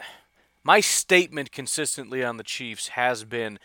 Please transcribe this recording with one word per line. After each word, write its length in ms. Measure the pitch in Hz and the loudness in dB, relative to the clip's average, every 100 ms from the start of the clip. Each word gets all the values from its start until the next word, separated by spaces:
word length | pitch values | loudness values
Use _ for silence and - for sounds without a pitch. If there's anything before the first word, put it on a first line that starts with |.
| - - _ _ _ _ | -20 -20 _ _ _ _
my 160 | 147 202 | 4 4
statement 720 | - - - 180 180 151 135 | 6 0 4 4 4 -2 -10
consistently 720 | - 131 - 147 - 117 127 | -8 -6 -2 -2 -4 -6 -4
on 140 | 123 113 | -4 -4
the 60 | |
Chiefs 460 | 107 - 123 110 - | -8 -8 -8 -8 -8
has 340 | - 123 120 | 0 0 0
been, 360 | 110 120 113 101 | -4 -4 -4 -6